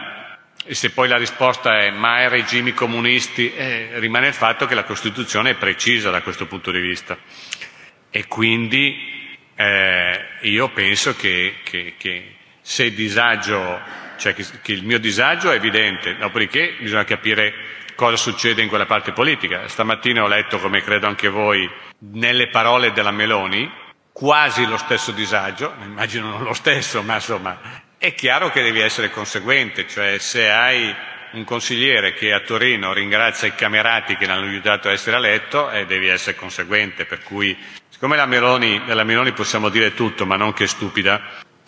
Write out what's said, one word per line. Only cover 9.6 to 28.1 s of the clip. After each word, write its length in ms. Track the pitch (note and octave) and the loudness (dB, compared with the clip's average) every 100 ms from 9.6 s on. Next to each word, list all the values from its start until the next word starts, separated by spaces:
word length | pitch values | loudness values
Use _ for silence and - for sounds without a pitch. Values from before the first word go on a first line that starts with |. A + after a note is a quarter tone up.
| G#2 G2 F#2+ F2+ F2+ F#2 - - | 2 4 4 2 2 -2 -6 -6
io 260 | G#2+ G#2+ C3 | 0 2 0
penso 440 | - G2 G#2 C#3+ | 0 2 2 0
che, 420 | A#2+ G2 F2+ F2+ - | 0 0 0 0 -4
che, 320 | - F2+ F2 - | -8 -8 -8 -10
che 380 | F#2+ F2+ F#2+ - - _ | -8 -8 -12 -20 -20 _
se 320 | - - A#2+ | -6 0 0
disagio, 840 | G#2 G#2+ G#2+ A#2 A2 G#2 G2+ F#2 F2 - - - - | 0 0 2 4 2 0 -2 -2 -6 -10 -14 -14 -4
cioè 180 | G#2 | -2
che, 120 | F#2+ F#2+ - | -2 -6 -8
che 100 | - | -6
il 120 | G2 | -4
mio 140 | G#2 A#2+ | 0 0
disagio 520 | A2 G2+ C#3 E3+ F3+ | 2 2 4 4 2
è 60 | A#2 | 2
evidente, 600 | A2 A2 G#2 F2+ F2+ F#2+ | 2 2 2 0 -6 -4
dopodiché 600 | G#2 A2+ G2+ C#3+ E3+ - | -2 0 0 0 -2 -4
bisogna 260 | G#2+ G#2+ | -2 0
capire 480 | G2+ G#2 A2 A2 G#2+ - - - - | 0 0 0 2 0 -2 -12 -16 -14
cosa 220 | - A#2+ A2+ | 0 2 2
succede 460 | A#2 - A#2 A2+ | 0 0 2 2
in 60 | G#2+ | 2
quella 180 | G#2 F#2+ | 0 2
parte 260 | G#2+ G2+ | 0 0
politica. 560 | A2+ D3 D3 F2 F2+ G#2+ | 0 0 0 -2 -4 -4
Stamattina 540 | - A2 A2 B2 A#2 | -2 0 0 0 2
ho 60 | G2+ | 4
letto, 300 | G#2 - G2 | 2 0 -2
come 240 | F#2+ G2 | 0 0
credo 240 | G2+ G#2 G#2 | 2 0 0
anche 220 | G2+ G#2 | 0 0
voi, 400 | G2+ G#2 G2 F2+ - - - | 2 2 2 0 -8 -20 -20
nelle 500 | G2+ A2 A#2 B2 A#2+ | -14 -2 0 2 2
parole 440 | A#2 A#2 B2 A#2+ | 2 4 4 4
della 180 | G#2 G#2 | 2 0
Meloni, 600 | G#2 G#2+ G#2 F#2+ G2+ D3 - - - _ | 2 2 2 0 -2 -4 -10 -20 -20 _
quasi 540 | - C#3 D3 C#3+ B2+ A2+ | -2 4 4 4 2 0
lo 120 | A2 | -2
stesso 320 | - A2+ - | 0 -2 -2
disagio, 640 | G#2 G2+ G#2 G2 G2 D3 A#2+ | -4 0 0 0 -4 -8 -8
immagino 460 | G2+ G#2 A2+ A2+ A2 | -12 -6 -6 -4 -6
non 120 | G#2+ | -6
lo 120 | A#2 | -4
stesso, 480 | A#2+ D#3 C#3 - A2+ | -2 0 0 0 -4
ma 140 | G#2 G#2+ | -2 -2
insomma, 420 | - G2+ F#2 F2+ - - - _ | -2 -4 -6 -10 -14 -18 -20 _
è 160 | F3+ | -4